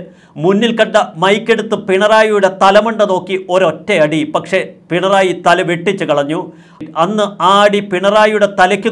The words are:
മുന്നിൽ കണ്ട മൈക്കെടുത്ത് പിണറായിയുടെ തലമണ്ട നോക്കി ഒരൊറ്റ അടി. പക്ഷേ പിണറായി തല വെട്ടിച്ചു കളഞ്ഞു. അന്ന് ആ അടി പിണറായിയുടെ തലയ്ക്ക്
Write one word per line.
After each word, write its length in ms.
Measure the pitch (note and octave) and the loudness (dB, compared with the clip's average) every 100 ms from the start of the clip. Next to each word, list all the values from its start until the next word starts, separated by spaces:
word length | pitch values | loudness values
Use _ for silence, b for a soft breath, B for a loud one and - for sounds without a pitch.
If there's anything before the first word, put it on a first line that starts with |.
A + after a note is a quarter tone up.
| - b b C#3+ | -8 b b -4
മുന്നിൽ 280 | D#3+ G3+ A#3 A3 | 0 2 2 0
കണ്ട 180 | G#3+ G#3+ F3+ D#3+ | 0 0 -2 -2
മൈക്കെടുത്ത് 540 | F#3 G#3 A3+ A3+ A3+ G3 - | 0 0 0 -2 -2 -6 -2
പിണറായിയുടെ 640 | F#3 G#3 A3 A3 G#3 F#3+ F#3+ | 0 4 4 2 2 0 2
തലമണ്ട 400 | G3 G#3 A3 G#3+ G3+ | 2 4 2 0 0
നോക്കി 240 | F#3 F#3 F#3+ F#3+ | -2 -4 -8 -2
ഒരൊറ്റ 360 | F3+ F3 E3 - F#3 | 0 0 -2 -2 0
അടി. 160 | D3+ D#3 C#3 | 0 0 -4
പക്ഷേ 260 | F3 E3 F#3 D#3 - - | -6 -2 -4 -4 -12 -6
പിണറായി 420 | E3+ F#3+ G3 F#3 E3+ F#3 | -4 0 2 0 0 0
തല 160 | F3 E3 | 2 0
വെട്ടിച്ചു 360 | E3+ F3+ F#3+ D#3 | -2 -2 -2 -2
കളഞ്ഞു. 300 | C#3+ C#3+ D#3+ - B B B - D#3 | -2 -2 -6 -8 B B B -8 -2
അന്ന് 220 | F3 G#3+ G3+ - F3 | -2 -2 -4 -2 2
ആ 40 | G3+ | 4
അടി 160 | G#3 G3+ G#3 | 4 2 -2
പിണറായിയുടെ 560 | F3+ G3 G#3+ G#3+ G#3+ G3+ - | -2 0 2 2 2 0 2
തലയ്ക്ക് 300 | F#3 G3+ A3 | 2 0 -2